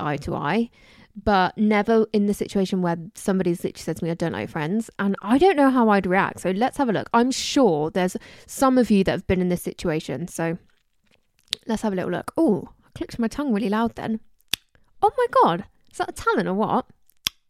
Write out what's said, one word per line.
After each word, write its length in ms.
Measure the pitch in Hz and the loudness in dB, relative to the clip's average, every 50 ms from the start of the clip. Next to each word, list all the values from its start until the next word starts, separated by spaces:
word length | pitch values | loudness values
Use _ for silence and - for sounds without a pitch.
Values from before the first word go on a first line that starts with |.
eye 160 | - 151 147 147 | -4 -4 -4 -4
to 160 | 147 - 147 | -6 -6 -6
eye," 340 | 135 151 143 170 220 233 233 _ _ - - - - - _ - 208 - | -4 -2 -2 0 0 -2 -2 _ _ -20 -20 -20 -20 -20 _ -16 -6 -2
but 320 | - 208 190 185 - - | 2 2 4 2 2 0
never 500 | - 214 214 214 202 208 220 226 220 220 - - | 0 0 2 2 2 2 4 4 2 2 2 0
in 140 | 214 202 | 0 0
the 80 | 202 202 | 0 0
situation 480 | - - - - 202 190 180 - 185 180 | -2 -4 -4 -2 -2 -2 0 0 -2 0
where 160 | 175 170 170 160 - - | 0 -2 -4 -6 -12 -14
somebody's 480 | - - - 190 190 185 180 175 180 - | -10 -4 -2 0 0 2 0 -2 -2 -4
literally 180 | - - - - | -8 -8 -8 -8
said 140 | - - - | -8 -8 -6
to 60 | - | -4
me, 60 | 160 | -6
"I 40 | 165 | -4
don't 180 | 165 175 165 104 | -4 -4 -4 -4
like 180 | 95 104 - | -4 -6 -6
friends." 400 | - 165 151 156 190 220 226 - - - | -6 -6 -4 -2 -2 -4 -4 -6 -6 -4
And 160 | 196 202 196 - - | -2 -2 -2 -2 0
I 160 | 202 233 277 | 2 2 4
don't 180 | 330 392 381 | 6 6 6
know 140 | 285 277 269 | 6 4 4
how 180 | 254 262 233 220 | 4 4 4 6
I'd 160 | 208 196 190 | 4 4 4
react. 340 | 185 180 196 180 - - - | 2 2 2 2 0 -2 -4
So 100 | - 175 | -4 -4
let's 260 | 190 190 240 269 - - | -2 0 0 0 0 0
have 100 | 285 233 | 0 0
a 40 | 196 | 0
look. 160 | 147 - - - | -2 -2 0 2
I'm 160 | 233 240 262 | 2 2 2
sure 600 | 254 - - - - 294 262 208 165 147 151 160 | 0 -4 -4 -2 2 4 4 4 4 2 0 -2
there's 260 | - 190 180 185 - - - - - - - | 0 0 0 0 -2 -6 -12 -14 -20 -20 -20
some 300 | - - - 277 262 262 254 | -12 -2 2 2 4 4 4
of 120 | 240 - | 4 6
you 140 | 220 196 190 | 4 4 4
that 80 | - 131 | 2 0
have 140 | 156 - | -2 0
been 140 | - 196 180 | -2 0 0
in 80 | 180 180 | 0 0
this 140 | 175 170 - | -2 -2 -4
situation. 640 | - - - - 185 151 160 - - 156 - 170 - | -8 -10 -6 -4 -2 -2 -2 -4 -6 -8 -8 -8 -10
So 300 | - - 165 165 165 185 _ _ _ _ _ _ _ _ _ _ _ _ _ _ _ _ _ - - - - | -6 -6 -4 -4 -4 -6 _ _ _ _ _ _ _ _ _ _ _ _ _ _ _ _ _ -10 -10 -8 -6
let's 160 | - 220 208 - | -6 -6 -4 -2
have 100 | 220 196 | -2 -2
a 40 | |
little 140 | 185 - - | -2 -4 -4
look. 220 | 180 160 - - - | -4 -6 -6 -6 -2
Oh, 320 | - 330 294 202 165 - - - _ _ | 0 2 2 2 0 -2 -8 -18 _ _
I 40 | _ - | _ -12
clicked 240 | - 330 - - - | -12 -12 -10 -6 -4
my 80 | 233 226 | -4 -4
tongue 240 | - - 294 285 220 | -4 -4 -2 -2 0
really 160 | 202 240 196 | 0 0 0
loud 240 | 202 214 233 226 - | 0 0 -2 -2 -4
then. 260 | - - - 220 220 - - _ _ _ _ - - _ _ _ _ _ _ _ - | -6 -8 -6 -6 -6 -8 -14 _ _ _ _ -12 -12 _ _ _ _ _ _ _ -2
Oh 120 | - 427 - | -2 -2 0
my 100 | - 494 480 - 539 466 | 0 -4 0 2 4 4
God. 200 | - 170 175 - - _ _ _ _ - | 4 2 -2 -6 -12 _ _ _ _ -8
Is 60 | - | -8
that 120 | 247 - | -8 -8
a 20 | - | -8
talent 360 | - - 466 453 285 180 175 | -8 -4 -2 0 0 0 -2
or 60 | 185 | -2
what? 320 | 196 220 - - 226 - _ _ _ _ _ _ _ - - _ _ _ _ | -2 -2 0 0 -2 -2 _ _ _ _ _ _ _ -6 -6 _ _ _ _